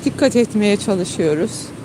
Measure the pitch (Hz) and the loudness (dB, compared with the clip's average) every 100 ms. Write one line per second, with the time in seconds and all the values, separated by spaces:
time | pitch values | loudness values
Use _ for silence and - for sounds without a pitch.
0 | - - 277 233 233 214 208 202 214 190 | -4 2 2 4 2 2 2 2 0 -2
1 | 185 - 160 151 180 - - - | -2 0 0 0 -2 -6 -12 -14